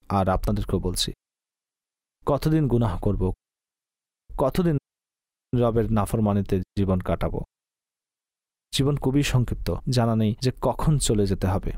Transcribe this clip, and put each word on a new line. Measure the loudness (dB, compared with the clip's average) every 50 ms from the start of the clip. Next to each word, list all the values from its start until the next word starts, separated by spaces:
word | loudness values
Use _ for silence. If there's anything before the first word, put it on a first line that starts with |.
| _ -2
আর | 0 0 2 2
আপনাদেরকেও | 0 0 0 0 -2 -2 -2 -2 -2 -2
বলছি, | -2 -2 -4 -4 -4 -6 -6 _ _ _ _ _ _ _ _ _ _ _ _ _ _ _ _ _ _ _ _ _ -4
কতদিন | -2 -2 0 0 0 2 2 2 2
গুনাহ | 2 2 0 0 -2 -2
করব, | -2 -2 -2 0 0 -2 -4 -4 _ _ _ _ _ _ _ _ _ _ _ _ _ _ _ _ _ -12 -4 -2
কতদিন | -2 -2 0 0 0 2 0 0 _ _ _ _ _ _ _ _ _ _ _ _ _ _ 0
রবের | 0 2 2 2 2 0 2 2
নাফরমানিতে | 0 0 0 0 2 2 2 2 2 0 0 0 -2 -2 _ -2 -2
জীবন | 0 2 2 0
কাটাবো? | 0 -2 -2 -2 -2 -4 -4 -6 -10 -10 _ _ _ _ _ _ _ _ _ _ _ _ _ _ _ _ _ _ _ _ _ _ _ _ -4
জীবন | -2 0 0 0
খুবই | 0 0 0 2 2 2
সংক্ষিপ্ত, | 2 2 2 2 0 -2 -4 -4 -4 -4 -4 -4 -2
জানা | 0 2 2 2 2
নেই | 2 2 0 0 0
যে | -2 -4 -2 -2
কখন | -2 -2 -2 0 2 2 2 2
চলে | 2 2 2 2 2
যেতে | 0 0 0 0
হবে। | 0 -2 0 -2 -4 -4